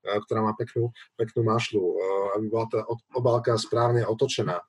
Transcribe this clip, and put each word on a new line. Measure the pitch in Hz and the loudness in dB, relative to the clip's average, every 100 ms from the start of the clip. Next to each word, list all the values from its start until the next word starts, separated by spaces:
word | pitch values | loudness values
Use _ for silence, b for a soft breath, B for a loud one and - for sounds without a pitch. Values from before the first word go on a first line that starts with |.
ktorá | - 104 - 110 | -2 -4 -2 0
má | 110 107 | 0 -2
peknú, | 117 - 117 B B | -4 -2 -2 B B
peknú | _ 110 - 113 | _ -4 0 2
mašľu, | 113 117 107 | 2 0 0
e, | 90 90 95 98 98 101 | 0 0 0 0 0 -2
aby | 110 | -2
bola | 113 110 | -2 -2
tá | 113 | -4
od-, | - 117 _ | -4 -8 _
obálka | 127 120 120 120 113 | -2 2 2 2 0
správne | - 117 120 120 107 | 0 2 4 2 2
otočená. | 113 135 - 101 87 | 0 0 0 -2 -4